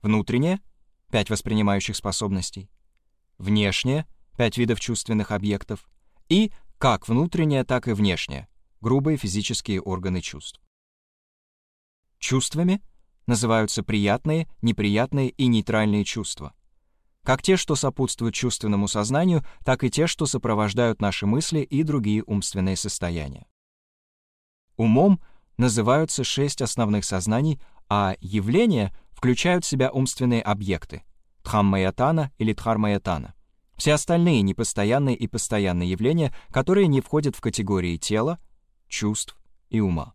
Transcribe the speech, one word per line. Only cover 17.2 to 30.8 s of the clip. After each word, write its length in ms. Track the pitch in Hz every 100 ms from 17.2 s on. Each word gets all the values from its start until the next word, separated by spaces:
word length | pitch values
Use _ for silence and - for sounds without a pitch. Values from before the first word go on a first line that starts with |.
Как 180 | - 131
те, 140 | - 185
что 200 | - 151
сопутствуют 600 | 139 - 131 - 117 -
чувственному 540 | 123 - 107 101 101
сознанию, 560 | 107 104 139 180 165 - -
так 220 | - 131 127
и 40 |
те, 180 | - 160
что 180 | - 147
сопровождают 720 | 120 117 107 107 101 120 107
наши 260 | 101 - 101
мысли 340 | 120 - 160
и 240 | 139 139
другие 380 | 156 147 104 107 -
умственные 500 | 101 - 101 95 92
состояния. 720 | 101 - 87 85 73 67 - _ _ _ _ _ _ _ _ _ _ _ _ -
Умом 460 | 113 120 190 190 - - _ -
называются 680 | 123 113 107 139 160 - 123
шесть 360 | - 143 -
основных 440 | 123 - 110 104 -
сознаний, 560 | 95 92 113 156 147 - - -
а 280 | 104 98 -
явления 720 | 92 104 98 160 240 143 98 - -
включают 520 | - 123 123 175 180
в 40 | -
себя 200 | 139 131
умственные 520 | 135 131 - 127 117
объекты, 640 | 107 104 101 87